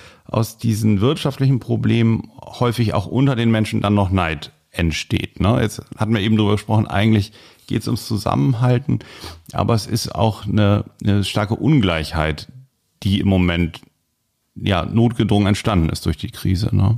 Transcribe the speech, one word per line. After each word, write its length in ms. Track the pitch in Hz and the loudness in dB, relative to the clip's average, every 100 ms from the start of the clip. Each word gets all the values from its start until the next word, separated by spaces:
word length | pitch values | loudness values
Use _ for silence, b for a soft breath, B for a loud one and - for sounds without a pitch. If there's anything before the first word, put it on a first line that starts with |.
| B B | B B
aus 320 | - 110 110 - | -6 -2 -2 -4
diesen 440 | 117 107 107 98 | -2 0 2 2
wirtschaftlichen 580 | 117 165 143 135 135 127 | 2 0 -4 0 2 2
Problemen 720 | - 113 113 113 113 110 - - | 0 -2 2 2 2 0 -4 -18
häufig 520 | - - 120 113 110 | -12 -2 -2 0 0
auch 100 | - | -2
unter 300 | 95 123 139 | -2 0 2
den 160 | 117 117 | 2 2
Menschen 300 | 110 107 110 | 2 0 0
dann 120 | 101 | 2
noch 160 | 101 95 | 2 2
Neid 420 | 95 82 78 - _ _ | 2 0 -4 -10 _ _
entsteht, 680 | - 85 76 - - 98 - | -2 -2 -2 -2 -4 -4 -2
ne? 200 | 90 127 | 0 2
Jetzt 200 | 104 - - - | -2 -6 -12 -6
hatten 160 | 107 | -2
wir 80 | 113 | 0
eben 140 | 107 | 2
drüber 160 | 110 104 | 2 2
gesprochen, 340 | 104 - 107 - | 0 0 0 0
eigentlich 440 | 98 110 110 98 B B B - | 0 2 2 0 B B B -6
geht's 200 | 110 117 | -4 -2
ums 200 | 110 - | -6 -4
Zusammenhalten, 920 | 107 - - 139 113 123 123 - 117 B B B B - | -4 -2 0 0 2 2 0 0 -4 B B B B -10
aber 200 | - 104 | -4 0
es 100 | 113 - | -2 -2
ist 260 | 107 - | -6 -4
auch 320 | - 110 104 | -2 -2 -2
eine, 380 | 104 101 101 101 - - | -2 0 2 2 -2 -6
eine 200 | 104 101 | 0 0
starke 320 | 95 107 101 | 0 -2 -2
Ungleichheit, 920 | 110 123 151 95 82 78 80 78 76 - - - _ _ - | 0 2 4 2 0 -2 -2 -2 -4 -10 -20 -20 _ _ -6
die 160 | - 101 | -2 0
im 80 | 98 | 2
Moment, 540 | 95 90 85 82 - - _ _ _ _ _ _ | 2 2 2 -2 -6 -20 _ _ _ _ _ _
ja, 280 | 104 98 90 | -6 -2 0
notgedrungen 600 | - 113 117 110 104 101 101 | 0 2 2 2 2 2 2
entstanden 420 | 104 117 95 82 | 0 0 0 0
ist 160 | - 90 | -2 -4
durch 100 | - | -4
die 140 | - | -8
Krise, 440 | - 95 90 110 | -6 -2 -2 0
ne? 220 | 98 98 | 2 2